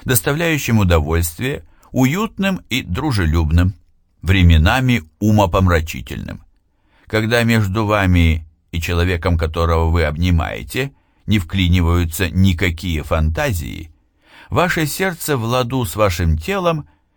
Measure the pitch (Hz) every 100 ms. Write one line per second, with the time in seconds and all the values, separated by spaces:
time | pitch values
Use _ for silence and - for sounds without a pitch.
0 | - 127 - 147 170 151 - 113 95 85
1 | 73 85 85 - 127 147 - _ _ -
2 | 131 170 220 - 196 185 - 123 - 90
3 | 151 107 82 82 78 82 92 - _ _
4 | _ _ 78 95 87 80 82 127 127 120
5 | 80 _ 104 104 98 98 95 85 80 64
6 | - 60 50 - - _ _ _ _ _
7 | - 110 110 117 113 113 104 104 104 104
8 | 95 87 82 80 - _ _ 82 80 85
9 | 90 87 90 85 80 82 82 82 82 85
10 | 78 73 90 85 50 53 57 123 135 -
11 | _ _ - 107 90 95 87 90 82 87
12 | 85 - - 92 95 85 92 82 92 78
13 | 69 82 78 80 147 90 64 50 - _
14 | _ _ _ - - - 175 170 151 -
15 | 190 170 - 139 113 127 123 131 113 101
16 | 104 87 85 78 78 196 175 156 143 _
17 | _